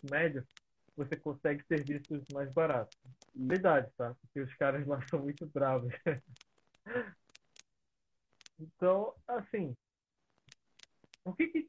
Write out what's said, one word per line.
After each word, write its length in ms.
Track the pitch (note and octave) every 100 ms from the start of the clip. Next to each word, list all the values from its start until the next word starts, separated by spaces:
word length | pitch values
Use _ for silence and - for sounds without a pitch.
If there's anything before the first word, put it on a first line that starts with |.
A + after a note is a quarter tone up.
Médio, 440 | C#3 C#3+ E3 C#3 B2+ - - _ _ -
você 200 | C#3 D3+
consegue 480 | D3+ C#3+ - C#3+ -
serviços 540 | D#3+ C#3 D3 C#3+ D3 C#3
mais 240 | C#3 C#3
baratos. 420 | C3 D#3+ C3 G#2+ - - - -
E 100 | - C3
verdade, 440 | F#3 F#3 D3 A2+ -
tá? 180 | A#2+ B2+
Porque 180 | - C#3
os 140 | C3 -
caras 300 | C#3+ C#3 C#3
lá 140 | C#3 A#2+
são 100 | D#3+
muito 240 | C#3 D3 D#3
bravos. 440 | C#3 C3+ C3 B2 - -
<laughs> 160 | C3+ - - - _ _ _ - A#3+ G#3+ F3 _ - _ - _ _ _ _ _ _ _ _ - -
Então, 560 | D#3+ - F3+ F#3+ G#3+ - -
assim, 480 | A#3+ G3+ A3 D#3+ B2 _ _ _ _ _ _ _ - _ _ - _ _ -
o 100 | F3+
que 140 | - E4
que 140 | E4